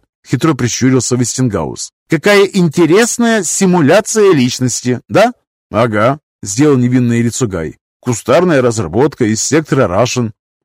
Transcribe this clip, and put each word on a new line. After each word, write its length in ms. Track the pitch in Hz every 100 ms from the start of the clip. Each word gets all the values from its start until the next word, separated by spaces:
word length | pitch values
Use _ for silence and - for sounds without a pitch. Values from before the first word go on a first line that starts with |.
| _ _ -
хитро 280 | 131 160
прищурился 600 | 135 123 - 131 131 - 123
Вестингаус. 760 | 120 - 127 95 69 57 - _ -
«Какая 360 | 160 208 202
интересная 1000 | 196 196 170 175 160 190 240 - 233 220
симуляция 920 | 165 - 190 180 139 196 - 220 196
личности, 680 | 151 123 - 127 - 123 123 -
да?» 240 | 143 233 - _ _ -
«Ага», 500 | 104 120 107 117 139 _ _
сделал 320 | 101 107 151 131
невинное 460 | 123 127 120 117
лицо 240 | 117 - 117
Гай. 320 | 90 80 - _ _
«Кустарная 640 | 127 117 - 151 180 139
разработка 640 | 123 113 82 101 151 -
из 180 | 107 110
сектора 460 | - 156 156 135 104
Рашен». 440 | 95 123 127 110 - _ _